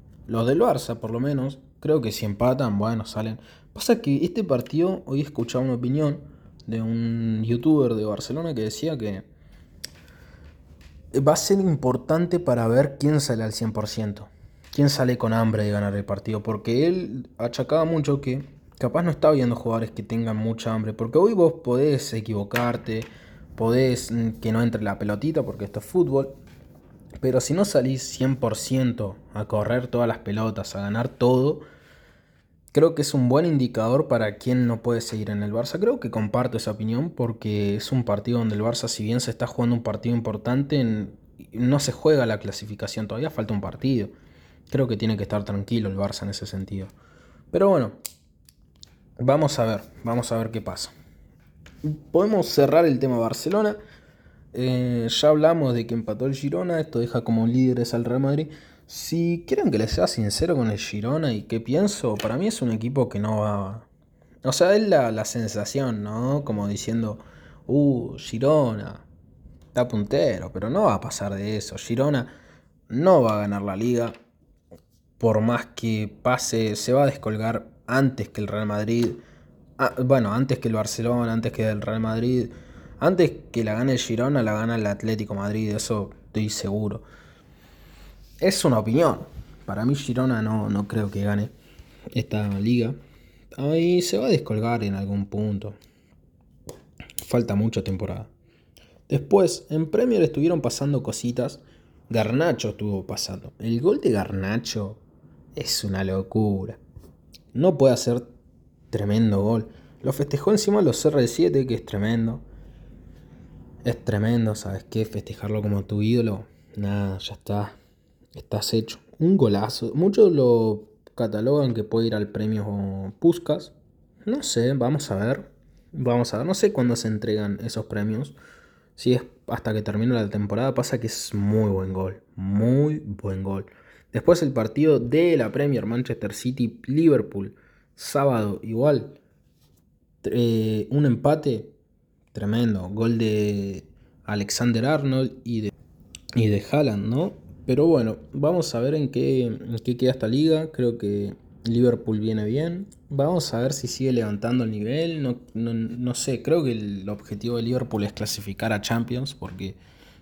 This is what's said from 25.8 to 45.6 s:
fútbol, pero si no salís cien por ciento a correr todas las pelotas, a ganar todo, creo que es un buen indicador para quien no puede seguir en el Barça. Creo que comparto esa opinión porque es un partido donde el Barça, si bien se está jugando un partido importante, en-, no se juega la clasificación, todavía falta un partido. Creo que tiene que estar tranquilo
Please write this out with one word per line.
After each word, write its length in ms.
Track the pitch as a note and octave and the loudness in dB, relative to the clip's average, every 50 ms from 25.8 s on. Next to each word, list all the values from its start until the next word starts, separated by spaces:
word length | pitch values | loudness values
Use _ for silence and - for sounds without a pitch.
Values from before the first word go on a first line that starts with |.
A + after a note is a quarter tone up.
| - | -8
fútbol, 500 | - - F#3 E3 C#3 C3+ C3+ C#3 - - - - - - - - - - - - - - - - - - - | -2 2 2 2 2 2 0 0 -2 -6 -16 -20 -20 -20 -20 -20 -20 -20 -20 -20 -20 -20 -20 -20 -20 -8 -2
pero 180 | - C3 - E3 | 0 2 2 2
si 140 | - - D3+ | 2 2 2
no 100 | F#3 G3+ | 2 2
salís 400 | G3+ - D3 B2 C3 C3+ C3 - | 2 2 2 2 2 0 -2 -6
cien 320 | - - - C3+ C3 C3+ | -8 -4 -2 0 0 0
por 220 | B2+ C3 A2+ G#2 | 0 0 -2 -2
ciento 580 | - - - C3 C3 B2+ B2 A2+ - G#2+ G2 - - - - - | -2 -4 -2 0 2 2 0 0 -2 -4 -6 -8 -12 -16 -12 -8
a 120 | G#2+ G#2+ | -8 -6
correr 420 | - A2+ G#2+ G#2 A2 A#2+ B2+ B2+ | -2 0 0 0 0 0 -2 -2
todas 220 | - - A#2 A2+ G#2+ | -2 0 0 2 0
las 80 | G#2+ | 0
pelotas, 580 | - - G2+ G#2 G#2+ A2 A2+ G2+ - F#2 - - | -4 -4 -6 -4 -2 -2 -2 -2 -4 -6 -8 -6
a 60 | G2 | -6
ganar 260 | G2+ G2+ G#2 A2+ A#2+ | -4 -2 -2 -2 -2
todo, 540 | C3 - - B2 B2 B2+ B2+ C3 D3 D#3 - - - - - - - - - - - - _ _ _ _ _ _ _ _ _ _ _ - | -2 -2 2 2 4 4 4 4 2 0 -2 -6 -18 -20 -20 -20 -20 -20 -20 -20 -20 -20 _ _ _ _ _ _ _ _ _ _ _ 2
creo 200 | C#3+ D#3 E3 D#3+ | 4 4 4 4
que 80 | D3 | 2
es 140 | C#3+ - - | -2 0 2
un 120 | C3+ B2+ | 2 4
buen 200 | A#2+ C3 D3 F3 | 4 4 4 4
indicador 600 | E3+ D#3 C3+ B2+ A#2 - A2+ A2 A2+ B2+ C#3 A#2+ | 4 2 2 2 2 0 0 2 2 4 2 2
para 300 | - B2+ A2+ A2 G#2 G2+ | 2 2 2 0 0 -4
quien 300 | - - B2+ B2+ B2+ B2 | -4 -2 0 2 4 4
no 160 | A#2+ A#2 A2 - | 2 0 0 0
puede 180 | B2 A#2+ A2+ | 0 0 -2
seguir 300 | A2+ - A2+ G#2+ G#2+ G#2 | -2 -4 -6 -6 -4 -2
en 100 | G#2 G2+ | -2 -2
el 100 | G#2 G#2 | -2 -2
Barça. 280 | G#2 A2+ A#2+ - - F3+ | -2 -2 -4 -2 -2 0
Creo 200 | G3+ A#3 C4+ B3 | 0 0 0 0
que 120 | - A#2+ | -2 -4
comparto 460 | - A2 G#2+ G#2 - A#2+ B2 B2 B2 | -4 -2 -2 0 0 0 0 0 -2
esa 120 | A2 - A2+ | -4 -4 -6
opinión 400 | G#2 G#2 G#2+ A2 A#2 B2 D#3 E3+ | -6 -4 -4 -2 -2 -2 -2 -4
porque 680 | D3+ - B2+ A#2 A2 - - A2 G#2 G#2 G#2 G2+ G2+ | -4 -4 -4 -4 -4 -4 -4 -2 -2 0 0 0 -2
es 160 | A2 - - | -2 -2 -2
un 120 | C3+ B2+ A#2 | -2 0 0
partido 340 | - G#2 G2+ - A#2+ A#2+ | 0 -2 -2 -2 -2 -2
donde 160 | A#2 A2+ A2 G#2 | 0 0 0 -2
el 80 | G#2 | 0
Barça, 260 | G#2+ A#2 A#2+ - - | -2 -2 -2 -2 -4
si 160 | A2+ - - G#2+ | -6 -6 -4 -2
bien 160 | G#2+ A#2+ B2 | -2 -2 -2
se 120 | - A#2 | -2 -4
está 160 | A2 - B2 | -4 -4 -6
jugando 280 | - - - A#2+ A#2+ A#2+ | -4 -2 0 0 2 2
un 60 | A#2 | 0
partido 340 | A#2 A2 G2+ G2+ - A#2 A#2+ | 0 -4 -6 -4 -2 -2 -2
importante, 640 | A#2 A2+ A2+ G#2 G2+ - A#2+ B2 C3+ C#3 C#3 D3+ C#3 | -2 -2 -4 -6 -4 -2 0 0 0 0 0 0 0
en-, 300 | B2 A2+ A2 G#2+ G2+ - - - - - - - - - - | 2 0 0 -2 -4 -8 -10 -18 -20 -20 -20 -20 -20 -10 -4
no 260 | A2 B2 B2 C#3 C#3+ | 0 2 2 2 2
se 120 | C#3+ - | 2 0
juega 360 | B2 - - D#3 D#3 C#3 B2 | -2 2 4 4 4 4 4
la 100 | A2+ G#2+ | 2 0
clasificación, 720 | G2+ - G#2 - - - G#2+ G#2 - G#2+ G2 - A2+ A2 | -2 -4 -6 -8 -8 -10 -12 -10 -8 -8 -8 -6 -6 -6
todavía 240 | G2+ G#2+ A2+ D3 D#3 | -6 -6 -6 -6 -6
falta 200 | - - A2 G#2 | -4 -4 -4 -2
un 100 | A2 G2+ | -2 -4
partido. 480 | G2+ F#2+ - - - C3 C3+ A#2 G2 - - - - - - - - - - - - - | -4 -6 -8 -4 0 0 0 0 0 -4 -8 -16 -20 -20 -20 -20 -20 -20 -20 -20 -10 -4
Creo 180 | - C3+ C3 | 0 0 0
que 80 | A#2 A2 | 0 0
tiene 220 | G2 A2 A2 A2 | 0 0 0 0
que 60 | G2+ G2 | 0 -2
estar 200 | - G#2+ G#2 G2+ | -2 -2 -2 -2
tranquilo 460 | - G2+ G2 | -2 -4 -4